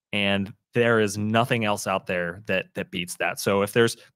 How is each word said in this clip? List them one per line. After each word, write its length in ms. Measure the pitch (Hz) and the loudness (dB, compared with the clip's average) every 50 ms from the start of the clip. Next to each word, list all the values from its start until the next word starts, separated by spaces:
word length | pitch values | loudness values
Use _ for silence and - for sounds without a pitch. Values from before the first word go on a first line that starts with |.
| _ _ - | _ _ -4
And 400 | 104 101 98 98 98 98 95 - _ _ _ - | -2 0 0 0 0 -2 -4 -8 _ _ _ 0
there 260 | 123 117 117 117 110 | 2 2 4 4 4
is 180 | 110 104 104 110 | 2 0 0 -2
nothing 460 | 104 107 110 113 120 127 123 117 113 | -2 0 2 2 2 2 0 0 0
else 220 | 104 104 101 - 104 | 0 -2 -2 -2 -2
out 180 | 95 95 - | -2 -2 -2
there 380 | - 95 90 87 85 85 95 107 | -2 -4 -2 -2 -4 -6 -8 -6
that, 200 | - 95 92 - - - | -4 -2 -2 -2 -4 -6
that 160 | - - - | -10 -8 -6
beats 240 | - 92 87 87 - | -6 -6 -6 -6 -6
that. 240 | - 87 85 92 - | -4 -4 -4 -4 -2
So 220 | - 113 101 98 | 0 0 2 2
if 100 | 98 101 | 2 2
there's, 240 | - 120 117 113 - - - - _ | 4 4 4 4 2 -2 -14 -6 _